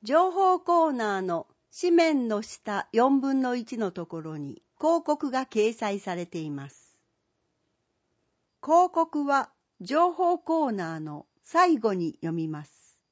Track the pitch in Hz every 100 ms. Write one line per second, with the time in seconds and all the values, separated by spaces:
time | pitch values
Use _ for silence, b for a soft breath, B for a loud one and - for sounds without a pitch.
0 | 214 294 370 359 381 370 370 349 320 262
1 | 214 196 190 170 - _ _ - 359 339
2 | 330 294 233 214 220 - - 202 - 220
3 | 254 277 269 269 254 247 233 233 208 175
4 | 165 165 156 156 143 117 _ _ 302 339
5 | - 302 294 254 262 226 214 226 214 202
6 | 196 175 175 170 156 143 139 - _ _
7 | _ _ _ _ _ _ _ _ _ _
8 | _ _ _ _ _ _ - 330 359 359
9 | 330 302 285 277 - _ _ _ 175 285
10 | 349 349 359 349 - 320 294 208 165 160
11 | 156 147 - _ _ 320 359 302 220 190
12 | 165 - 165 165 160 151 151 _ _ _
13 | _